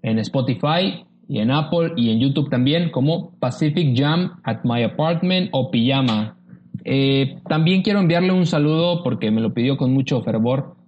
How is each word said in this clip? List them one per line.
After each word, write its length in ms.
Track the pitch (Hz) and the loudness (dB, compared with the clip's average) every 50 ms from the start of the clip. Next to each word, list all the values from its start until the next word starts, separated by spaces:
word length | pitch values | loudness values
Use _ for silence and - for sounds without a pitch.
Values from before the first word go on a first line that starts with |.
en 180 | - 120 110 110 | -4 -2 -2 -2
Spotify 840 | 107 - - 139 127 127 127 - - 147 156 175 190 196 185 - - _ _ _ _ - | -2 -2 -2 -2 -2 -2 -2 -2 -2 0 0 0 0 -2 -4 -8 -16 _ _ _ _ -8
y 100 | - 107 | -4 -2
en 120 | 107 117 | 0 2
Apple 420 | 135 151 156 147 - 170 165 160 165 | 2 0 0 0 0 0 0 0 0
y 140 | - 120 113 | 0 0 2
en 100 | 110 113 | 2 2
YouTube 300 | 123 139 135 160 143 131 | 2 2 2 0 0 0
también, 420 | - 123 123 139 147 170 175 165 | 0 0 2 2 2 2 0 0
como 400 | - 131 131 147 165 190 202 - - - | 0 0 0 0 0 -2 -4 -10 -8 -6
Pacific 580 | - 127 127 - 160 151 147 175 170 143 123 120 | -6 -6 -2 0 -2 0 2 2 2 2 2 2
Jam 440 | 139 147 156 175 180 - - - _ | 2 2 2 0 -2 -4 -6 -8 _
at 220 | - 110 - - | -6 -6 -2 -2
My 180 | 123 117 120 117 | -2 0 0 0
Apartment 640 | 107 - - 151 160 175 165 180 180 185 185 180 - - | -2 0 0 0 0 0 0 0 0 0 0 -2 0 -2
o 180 | 135 127 - | -2 -2 0
Pijama. 680 | - 120 113 127 135 135 131 123 110 107 107 110 - _ _ - - - - - - - - | 0 0 2 2 2 2 2 0 0 0 -2 -4 -8 _ _ -20 -20 -20 -20 -18 -18 -14 -6
Eh, 540 | - 131 135 135 135 135 135 135 131 - - - - | -2 0 0 2 2 2 0 0 -2 -4 -10 -6 -2
también 340 | 156 156 160 170 190 190 | 0 2 2 2 2 2
quiero 200 | 190 220 208 202 | 2 2 2 2
enviarle 320 | 190 165 170 170 180 185 185 | 2 2 2 2 2 2 2
un 120 | 185 180 | 2 2
saludo, 580 | 165 175 156 147 151 156 160 170 175 175 165 - | 2 2 2 2 2 2 2 2 0 0 -2 -2
porque 280 | 127 113 - 117 110 | -4 -4 -2 -2 0
me 80 | 107 110 | 0 0
lo 140 | 113 107 - | 0 -2 -2
pidió 240 | 120 117 131 139 135 | 0 0 0 0 0
con 160 | 139 127 131 | 0 0 2
mucho 280 | 135 131 - 143 123 | 0 0 0 -2 -2
fervor 540 | 110 120 110 113 110 120 127 135 135 - - _ _ | -2 -2 -2 0 0 0 0 -2 -4 -8 -14 _ _